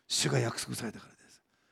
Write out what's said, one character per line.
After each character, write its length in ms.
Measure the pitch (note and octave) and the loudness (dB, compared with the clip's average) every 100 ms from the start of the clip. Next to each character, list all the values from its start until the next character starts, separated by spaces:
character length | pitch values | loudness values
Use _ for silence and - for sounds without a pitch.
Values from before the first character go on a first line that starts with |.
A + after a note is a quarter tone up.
| - | -2
主 220 | - D3 | 2 4
が 100 | C3+ | 4
約 200 | A#2 - | 2 -2
束 140 | - | -6
さ 100 | A#2+ | -6
れ 60 | A#2 | -6
た 80 | G#2 | -8
か 80 | - | -18
ら 60 | |
で 160 | - - | -20 -20
す。 120 | - _ _ _ | -20 _ _ _